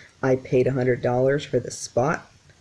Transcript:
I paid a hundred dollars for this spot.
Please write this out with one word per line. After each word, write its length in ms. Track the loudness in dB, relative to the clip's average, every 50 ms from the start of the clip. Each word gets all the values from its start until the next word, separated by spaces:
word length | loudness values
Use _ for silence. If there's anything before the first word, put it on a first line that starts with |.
| -20 -20 _ -4
I 140 | 0 0 0
paid 320 | 0 0 0 2 2 2
a 40 | 2 0
hundred 280 | 0 0 0 0 0
dollars 420 | 0 0 2 2 2 2 2 0 -2
for 140 | -2 -2 -2
this 180 | -2 -2 -12
spot. 520 | -12 -10 -4 -2 0 0 0 -2 -4 -8 -14 _ _ _ _ -20 _